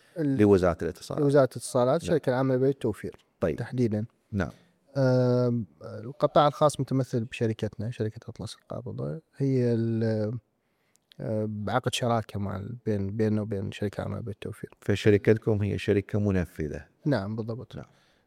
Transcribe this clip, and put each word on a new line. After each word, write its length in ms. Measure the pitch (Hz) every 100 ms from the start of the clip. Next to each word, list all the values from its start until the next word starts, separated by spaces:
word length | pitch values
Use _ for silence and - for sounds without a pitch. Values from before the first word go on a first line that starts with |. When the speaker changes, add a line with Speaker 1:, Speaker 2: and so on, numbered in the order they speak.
| _ 180
Speaker 1:
ال-، 180 | 147 135
Speaker 2:
لوزارة 400 | 104 98 90 82
الاتصالات. 400 | 85 - - -
Speaker 1:
لوزارة 220 | 143 143
الاتصالات، 580 | 131 117 - 131 123 165
Speaker 2:
نعم. 80 | 170
Speaker 1:
شركة 200 | 156 -
العامة 240 | 127 135
للبريد 180 | 131 135
التوفير 540 | 139 117 98 92 - _ -
Speaker 2:
طيب. 160 | 90 -
Speaker 1:
تحديدًا. 480 | 117 127 117 104 110 _ -
Speaker 2:
نعم. 180 | 98 71 - _ _ _ 139
Speaker 1:
آم، 680 | 131 127 123 123 123 120 107 -
القطاع 640 | - 107 113 - 147 170 147
الخاص 320 | - 151 -
متمثل 440 | 135 135 127 123
بشركتنا، 640 | 117 - 113 107 107 - 110
شركة 300 | - 110 110 -
أطلس 260 | - 101
القابضة، 640 | - - - 120 123 143 156 - -
هي 380 | 139 131 120
ال-، 640 | 117 113 113 113 110 107 123 - _ _ _ _ _ _ -
آه، 260 | - 107 107
بعقد 460 | 104 101 120 127
شراكة 460 | - 120 117 - 101
مع 160 | 98 95
ال-، 200 | 104 123 -
بين، 300 | 104 95 110
بيننا 260 | 107 107
وبين 300 | 104 98 101
شركة 280 | - 104 -
العامة 160 | 98 98
للبريد 180 | 101
التوفير. 360 | - - - - -
Speaker 2:
فشركتكم 800 | - 101 110 101 - 110 - 104
هي 160 | 101 98
شركة 420 | - 101 - 104
منفذة. 640 | 101 95 85 - 76 71 - _ 156
Speaker 1:
نعم، 300 | 123 98 110
بالضبط. 400 | 113 117 - -
Speaker 2:
نعم. 100 | 123 _ _ _